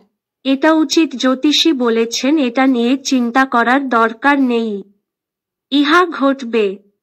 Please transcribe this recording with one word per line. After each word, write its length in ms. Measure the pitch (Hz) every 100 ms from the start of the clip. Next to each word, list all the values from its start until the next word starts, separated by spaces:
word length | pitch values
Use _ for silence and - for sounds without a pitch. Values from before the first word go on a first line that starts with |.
| _ _ _ _
এটা 300 | 262 269 311
উচিত।" 420 | 320 311 330 311 233
জ্যোতিষী 580 | 262 262 302 285 330
বলেছেন, 640 | 269 240 226 233 - 254 320
"এটা 300 | 247 240 262
নিয়ে 300 | 247 233 277
চিন্তা 480 | - 262 233 262 269
করার 440 | 240 233 269 277
দরকার 520 | 240 226 226 277 285
নেই, 420 | 254 233 226 202 - _ _ _ _ _ _ _ -
ইহা 340 | 277 285 339 349
ঘটবে।" 720 | 254 269 269 233 226 202 202 _ _